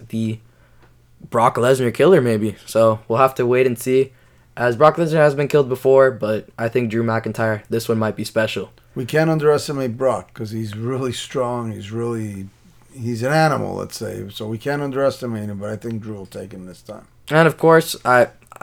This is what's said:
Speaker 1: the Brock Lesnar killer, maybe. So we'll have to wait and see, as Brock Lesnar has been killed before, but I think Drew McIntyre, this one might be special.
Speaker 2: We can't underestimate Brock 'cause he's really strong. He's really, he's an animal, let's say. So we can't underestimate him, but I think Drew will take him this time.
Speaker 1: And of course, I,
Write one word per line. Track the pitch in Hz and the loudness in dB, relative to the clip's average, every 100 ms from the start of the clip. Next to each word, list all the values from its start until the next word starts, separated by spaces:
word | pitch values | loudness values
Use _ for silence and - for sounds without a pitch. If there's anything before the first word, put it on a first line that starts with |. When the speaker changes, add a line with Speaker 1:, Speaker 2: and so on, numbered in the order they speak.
| 110 | -10
Speaker 1:
the | 113 110 110 _ _ _ _ _ _ _ _ - | -6 -4 -6 _ _ _ _ _ _ _ _ -4
Brock | 117 120 | 2 2
Lesnar | 123 120 135 123 | 4 2 2 0
killer, | - 151 180 | 4 6 6
maybe. | 120 110 107 - | 4 0 -2 -6
So | - 110 113 110 - | -2 2 4 2 -2
we'll | 117 | 2
have | 135 | 2
to | - | 2
wait | 123 127 127 | 2 2 2
and | 117 | 0
see, | 131 131 135 _ _ _ _ - | 0 0 0 _ _ _ _ -4
as | 120 | -2
Brock | 117 151 156 | 4 4 4
Lesnar | 165 | 0
has | 160 147 | 4 4
been | 139 143 | 2 2
killed | 147 127 | 2 2
before, | 127 135 135 131 | 0 4 6 6
but | 110 107 107 - - | 2 -2 -4 -6 -6
I | 117 | -2
think | 123 117 | -2 -2
Drew | 113 | -2
McIntyre, | 113 113 110 107 113 104 - | 0 -2 -4 -2 -2 -2 -4
this | 117 - | -4 -2
one | 113 | 0
might | 110 - | -2 -4
be | |
special. | 110 110 110 104 95 _ _ | -4 -2 -2 -4 -10 _ _
Speaker 2:
We | 135 | -10
can't | 123 151 160 | -2 0 2
underestimate | 160 147 147 151 139 131 113 | 2 2 2 -2 -6 -6 -2
Brock | 131 104 90 | -2 -2 -6
'cause | - 107 | -12 -10
he's | 113 110 | -8 -8
really | 104 117 131 131 | -8 -6 -4 -6
strong. | 117 - 135 120 123 113 | -8 -8 -4 -4 -4 -6
He's | 101 101 | -10 -8
really, | 113 117 113 107 98 95 _ _ _ _ | -6 -4 -4 -6 -10 -14 _ _ _ _
he's | 135 117 113 | -10 -8 -4
an | 127 | 0
animal, | 156 156 123 98 | 2 2 0 -4
let's | 95 95 | -8 -10
say. | - 104 98 101 | -10 -10 -10 -12
So | - 107 | -10 -8
we | 110 | -6
can't | 139 143 | -4 -4
underestimate | 143 131 139 - 123 110 104 | -4 -2 -2 -2 -6 -6 -8
him, | 101 | -8
but | 104 | -8
I | 107 | -8
think | 117 113 | -8 -8
Drew | 110 | -10
will | 101 | -12
take | 92 104 98 | -14 -14 -14
him | 95 | -14
this | 92 87 | -16 -18
time. | - 107 - _ - | -18 -18 -20 _ -2
Speaker 1:
And | 151 165 | 2 2
of | - | 4
course, | 160 165 160 - | 4 4 2 -4
I, | 123 123 - _ _ - | 2 4 4 _ _ -20